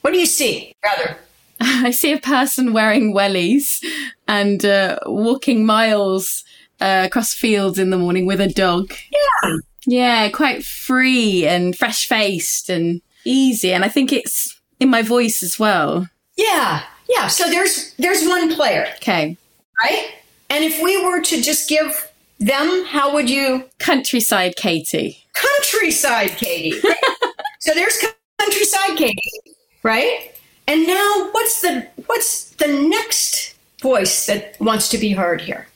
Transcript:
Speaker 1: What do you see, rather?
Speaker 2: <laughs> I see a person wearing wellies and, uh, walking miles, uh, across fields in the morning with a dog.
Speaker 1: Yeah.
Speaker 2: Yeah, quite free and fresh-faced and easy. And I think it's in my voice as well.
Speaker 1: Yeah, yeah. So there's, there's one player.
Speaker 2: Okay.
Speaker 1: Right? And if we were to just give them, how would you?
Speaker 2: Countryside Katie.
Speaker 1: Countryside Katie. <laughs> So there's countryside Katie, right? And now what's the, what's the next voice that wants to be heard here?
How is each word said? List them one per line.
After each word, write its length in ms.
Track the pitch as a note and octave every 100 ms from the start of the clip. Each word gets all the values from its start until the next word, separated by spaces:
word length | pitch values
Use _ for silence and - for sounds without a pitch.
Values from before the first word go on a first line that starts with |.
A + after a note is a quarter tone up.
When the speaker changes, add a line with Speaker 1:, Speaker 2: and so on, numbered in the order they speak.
Speaker 1:
What 100 | C#4+
do 60 | F4+
you 80 | E4+
see, 480 | - B3+ - - _
rather? 320 | G#3 - - - _ _
Speaker 2:
<laughs> 200 | _ -
I 300 | A#3+ B3+ B3
see 220 | A#3+ D4+
a 80 | D4+
person 520 | B3+ C#4 C#4 - B3+
wearing 420 | A3 G#3+ G#3 G#3+
wellies 680 | G3 G3 F#3+ E3+ C#4 C#4 - - - - - -
and, 360 | G#3 G3+ G3+
uh, 340 | G3+ G3 F#3+ - -
walking 580 | C#3+ A3+ C4 - A#3
miles, 800 | A3 G#3+ A3+ G#3 G3 F#3+ F#3 - - - _ _
uh, 220 | F#3+ F#3+ F#3
across 260 | A#3+ A3
fields 460 | - A#3 G#3 F#3+ F3+
in 120 | F#3+
the 80 | F#3
morning 280 | F3 F3+ F#3
with 140 | F#3+
a 80 | G3
dog. 440 | - F#3 F3 G3 - -
Speaker 1:
Yeah. 460 | D5 C#5+ C#5 F#3+ D#3+ - _ -
Speaker 2:
Yeah, 420 | B3 B3 A#3 G#3
quite 340 | - D4 A#3+
free 840 | - - - B3+ C4 B3+ A3 F#3 D#3
and 300 | F3+ F3+ F3
fresh-faced 960 | A#3 A3 - A3 G3+ F3+ - - -
and 320 | F3 E3+ E3+ _ _
easy. 480 | B3 C4 C4 A3+ F#3
And 120 | F3+
I 40 | F#3+
think 240 | - C4
it's 460 | - - - - - _ _
in 80 | C4
my 140 | A#3
voice 400 | A3 A#3+ A3+ -
as 160 | F3 -
well. 500 | G#3+ F#3 D3 D#3+ F#3 _ _ -
Speaker 1:
Yeah, 460 | G#4+ F4 A3 D3+ - - -
yeah. 180 | A#4+ F#3
So 200 | - F4
there's, 440 | F4 F#4+ - - -
there's 280 | F4 F#4 E4
one 280 | F4+ D#4+
player. 320 | D#4+ C4 D#3+ - -
Speaker 2:
Okay. 400 | - F3 D#3 F3 _ _ _ -
Speaker 1:
Right? 320 | B3 G#3+ - - _ _ _
And 140 | C#4+
if 180 | D#4 D#4
we 200 | E4+ G4
were 160 | F4+ F4+
to 180 | D#4+ D#4
just 260 | A#3+ D4 -
give 420 | D4+ D#4 - - _ _ _
them, 440 | G#3 C4+ D#4 F#4 F4+
how 260 | D4 C#4
would 140 | D4 B3
you? 340 | C4+ C4+ C4 C4 _
Speaker 2:
Countryside 800 | - C#4 - B3 A3 G3+ F3+ -
Katie. 680 | G3+ E3 - D#3+ - - _
Speaker 1:
Countryside 960 | - C5+ C#5+ C#5 A4 F4 - C#4+ A#3 F#3+
Katie. 480 | - - E3+ D#3 - G#4
<laughs> 40 | - C5 - A#4+ - G#5+ -
So 120 | -
there's 240 | D#4 G4 - A4+ - _ -
countryside 600 | G4+ G4 G#4 G4 G4 D#4
Katie, 580 | C4 F#3+ - - _ _ _ _
right? 480 | A3+ A3+ A4+ A#4+ - - _ _ -
And 180 | D#4 E4
now 420 | F#4+ G4+ G#4 F#4
what's 300 | A4 A4 -
the, 240 | F4+ C4 - -
what's 460 | - - - - - -
the 120 | D4
next 840 | C#4 D4+ G#4 A4 - - - - _ _ -
voice 460 | C4 A#3+ F#3+ - -
that 340 | G3+ - -
wants 300 | A3 A3 -
to 80 | A3+
be 140 | G#3+
heard 280 | F#3+ F3 E3+
here? 260 | - - -